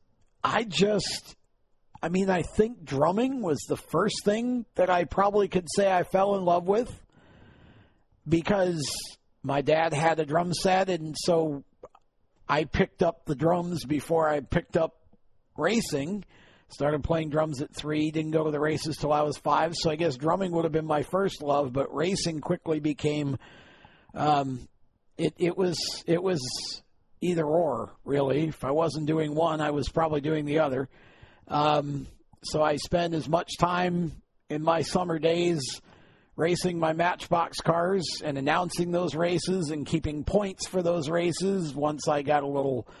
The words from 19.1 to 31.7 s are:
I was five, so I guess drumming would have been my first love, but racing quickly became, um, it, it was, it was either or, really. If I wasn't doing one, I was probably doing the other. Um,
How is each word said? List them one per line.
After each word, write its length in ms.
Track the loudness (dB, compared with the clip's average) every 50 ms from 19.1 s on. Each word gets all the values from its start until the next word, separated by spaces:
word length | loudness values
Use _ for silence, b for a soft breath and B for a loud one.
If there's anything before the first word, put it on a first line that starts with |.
| 2
I 100 | 2 2
was 160 | 0 -2 -2
five, 360 | 0 2 2 2 2 0 -2
so 120 | -2 -2 0
I 60 | 0
guess 220 | 2 0 0 0
drumming 340 | 0 0 0 2 2 0 0
would 140 | 0 0 0
have 80 | 0 0
been 120 | 0 0
my 200 | 0 0 0 0
first 360 | 0 0 0 0 0 -2 -2
love, 320 | -2 0 2 2 2 0 0
but 220 | -2 -2 -2 -2
racing 460 | -2 0 0 0 0 -2 -2 -4 -4
quickly 400 | -2 -2 -2 -2 -2 -2 -2 0
became, 560 | 0 -2 -2 0 0 0 0 0 0 -2 -2 -4 B B B B B B B B B B B B B B B
um, 520 | -2 2 2 2 2 2 -2 -4 -8 -10 -16 _ _ _ -20 _ _ _ _ _
it, 180 | -2 -2 -2 0 0
it 180 | -2 0 0
was, 220 | 2 0 0 0 -2 -4 -6 -8 -8 -2 0
it 120 | 0 0
was 200 | 0 0 -2 -2 -4 -6 -8 -8 -8 -10 -12 -14 -16 _ _ _ _ _ _ -6
either 260 | -2 -2 0 0 0
or, 460 | 2 2 2 2 2 0 -2 -6 -8 -12 -12 -6
really. 440 | -2 0 0 2 2 2 0 0 -2
If 160 | -4 -4 -2
I 80 | 0 0
wasn't 340 | 2 2 0 0 -2 -2
doing 260 | 0 0 0 0 0 0
one, 280 | 0 0 2 0 0
I 100 | -2 -2
was 180 | 0 -2 -2 -2
probably 320 | 0 0 0 2 0 0
doing 240 | 0 0 -2 -2 -2
the 140 | 0 2 2
other. 300 | 2 2 0 -2 -4 -6 b b b b b b b b b b b
Um, 600 | b 0 2 2 4